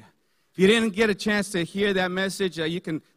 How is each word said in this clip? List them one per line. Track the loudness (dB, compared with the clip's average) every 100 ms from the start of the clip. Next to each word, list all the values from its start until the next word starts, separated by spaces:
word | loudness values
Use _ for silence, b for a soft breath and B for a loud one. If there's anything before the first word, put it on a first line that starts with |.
| -20 _ _ _ _
If | 2
you | 4
didn't | 4 2
get | 2 0
a |
chance | 0 0 0 0
to | -4
hear | -4 -2 0
that | 0 0
message, | -2 -4 -2 -4 -4
uh, |
you | -4 -4
can | -6 -8 b